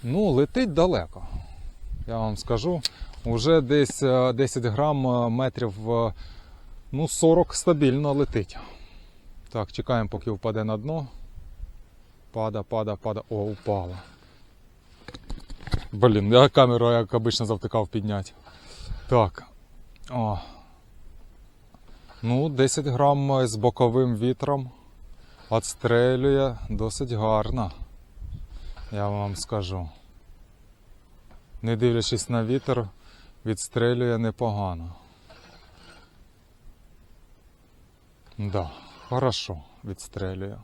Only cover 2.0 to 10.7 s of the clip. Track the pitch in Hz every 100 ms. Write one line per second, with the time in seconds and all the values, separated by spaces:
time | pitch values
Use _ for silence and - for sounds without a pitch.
2 | - 113 110 101 - 117 139 175 - -
3 | - - - 113 127 165 127 147 139 -
4 | 135 127 127 117 135 - 117 107 151 143
5 | 131 123 120 117 131 - 120 98 110 117
6 | 117 - - - - - - - - 131
7 | 160 - 160 165 170 - - 160 143 131
8 | 147 139 139 117 95 - - - - -
9 | - - - - - 117 101 - - 123
10 | 107 107 - 101 113 110 110